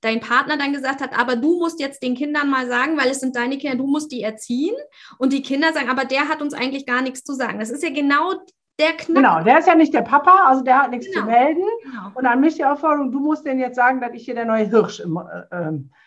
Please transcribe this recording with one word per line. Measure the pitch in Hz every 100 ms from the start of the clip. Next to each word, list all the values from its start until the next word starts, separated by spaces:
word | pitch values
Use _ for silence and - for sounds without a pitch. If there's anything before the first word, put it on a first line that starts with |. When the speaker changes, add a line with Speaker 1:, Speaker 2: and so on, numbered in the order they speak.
Speaker 1:
dein | 226 226
Partner | 226 240 285 302
dann | 277
gesagt | 285 262 277
hat, | - -
„Aber | 247 240
du | 285 349
musst | 330 330
jetzt | 277 -
den | 254 247
Kindern | 294 294 285
mal | 262 247
sagen, | 247 277 311
weil | 262
es | 269
sind | 262 247
deine | 240 269
Kinder, | 285 247
du | 269
musst | 294 302
die | 247
erziehen.“ | 208 214 - 247 330 508 587 _ - -
Und | 262
die | 269
Kinder | 269 269 320
sagen, | 311 247
„Aber | 254 254
der | 269 294
hat | 311
uns | 294
eigentlich | - 254 277 269
gar | 247
nichts | 262 262 -
zu |
sagen.“ | 269 233 202
Das | 220
ist | 285
ja | 330
genau | 277 285 285 339 370 - _ _ -
der | 311
Knackpunkt. | 320 - 330
Speaker 2:
Genau, | 262 165
der | 175 294
ist | 339
ja | 330
nicht | 311
der | 294
Papa, | - 285 302 381 349
also | 262
der | 254 254
hat | 269
nichts | 247 240
zu | -
Speaker 1:
Genau. | 208
Speaker 2:
melden. | 233 277 320 392 466
Speaker 1:
Genau. | 277 240 190
Speaker 2:
Und | 254 254
an | 247
mich | 302 311
die | 285
Aufforderung, | 285 320 294 262
„Du | 262
musst | 294 302 302
denen | 262
jetzt | 254 247
sagen, | 247 262
dass | 240
ich | 247 -
hier | 233
der | 233
neue | 220 208
Hirsch | 220 - -
im, | 175 160
äh, | - 87 - 180
ähm, | 160 151 135 _